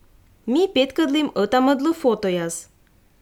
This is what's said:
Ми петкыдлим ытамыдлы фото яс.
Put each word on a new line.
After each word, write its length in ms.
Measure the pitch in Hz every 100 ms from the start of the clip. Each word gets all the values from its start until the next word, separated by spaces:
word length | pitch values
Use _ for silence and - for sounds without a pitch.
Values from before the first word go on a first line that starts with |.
| _ _ _ _ -
Ми 200 | 269 381
петкыдлим 640 | 262 269 - 320 294 294
ытамыдлы 580 | - 208 254 262 277 285
фото 360 | 330 262 208 190
яс. 400 | 180 170 - - _ _ _ _ _